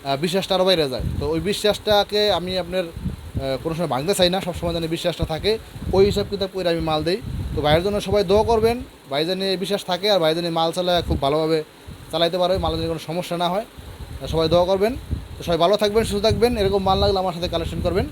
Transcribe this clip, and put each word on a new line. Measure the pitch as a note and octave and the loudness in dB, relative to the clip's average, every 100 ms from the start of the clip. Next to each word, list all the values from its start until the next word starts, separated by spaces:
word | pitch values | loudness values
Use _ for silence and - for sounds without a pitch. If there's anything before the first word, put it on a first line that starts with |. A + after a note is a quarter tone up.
আহ, | C#3 C#3 | -2 0
বিশ্বাসটা | E3+ F#3+ - | 0 0 0
আরও | F#3 | 2
বেড়ে | F#3 F3 C#3+ | 4 4 2
যায়। | A#2+ - - | -2 -4 -2
তো | C#3+ | -2
ওই | E3 | -2
বিশ্বাসটাকে | E3+ G3 G#3 G3 - G3+ G3 G#3 G#3 | -2 0 0 0 2 2 2 0 2
আমি | F3 F3+ F#3 | 0 0 -4
আপনার, | E3+ F3+ | -2 -4
আহ, | E3+ - - - - - C3+ C3 | -4 -6 -8 -8 -8 -6 -4 -4
কোনো | D#3+ | -4
সময় | D#3+ E3+ | -4 -2
ভাঙতে | B2 D#3 | -2 0
চাই | F#3+ F3+ | 2 2
না, | F#3 | 2
সবসময় | E3+ D#3+ E3+ | -4 -4 -4
যেন | E3+ D#3+ | -4 -4
বিশ্বাসটা | E3 F3 D#3+ | -2 -2 -2
থাকে। | D#3+ D#3 F3+ A3 - - - | -4 -2 -2 -2 -6 -10 0
ওই | F#3+ | 4
হিসাব | G3+ G3 G3 | 4 2 -4
কিতাব | G3 F#3+ | -4 -6
করে | F#3+ F3 | -2 -2
আমি | E3 | 0
মাল | D#3+ D#3 | 0 0
দেই। | D#3 G#3 C4 - - - | 0 -2 -4 -6 -4 0
তো | |
ভাইয়ের | D3 D#3+ | 4 4
জন্য | F#3+ G3+ | 4 -2
সবাই | F#3+ G3+ | 0 0
দোয়া | F#3 G3+ | 4 4
করবেন, | G#3+ A3+ A3+ B3 - - - | 4 4 2 0 -8 -18 -4
ভাই | C3+ | -2
যেন | E3 F#3+ | -2 -2
এই | F#3+ F#3 | -2 -2
বিশ্বাস | F3+ G3 | -2 -4
থাকে, | - F3+ G#3 | -2 -2 2
আর | G3 | 4
ভাই | D#3+ | 4
যেন | E3 | 2
এই | E3+ | 0
মাল | E3 E3 | 0 0
চালায় | F3 F3+ F3 | 0 0 0
খুব | E3 D#3 | 0 0
ভালোভাবে | C#3 D3+ D#3+ D#3+ D#3 - - - - | 2 2 2 0 -2 -16 -18 -18 -6
চালাইতে | D#3+ E3+ F3+ | 0 0 2
পারে, | F3+ F#3+ | 2 2
মালের | E3 E3 | 0 -2
যেন | E3 | -4
কোনো | D#3+ D#3 | -6 -6
সমস্যা | E3+ E3+ E3+ | -6 -4 -2
না | F3 | -2
হয়। | F#3+ A#3 - - - - - C#3 | -2 -6 -14 -18 -16 -14 -12 -4
সবাই | D#3 D#3+ | 0 4
দোয়া | F3 | 4
করবেন। | F3+ F#3+ G#3 C4+ - - - | 4 2 2 -2 -6 -8 -8
তো | - | -10
সবাই | - E3+ | -2 2
ভালো | E3+ G3+ | 4 4
থাকবেন, | G#3 G#3+ | 2 2
সুস্থ | G#3 G3+ | 0 0
থাকবেন। | A3 G3+ A#3 A#3 | 2 4 2 2
এরকম | F#3+ G3+ | 2 2
মাল | F#3+ F#3+ | 2 2
লাগলে | G3+ G3 | 2 2
আমার | F#3 | -2
সাথে | E3+ F3 | -2 -4
কালেকশন | E3 E3 E3 | -4 -4 -2
করবেন। | F3 F3 C#4+ | -2 -2 -4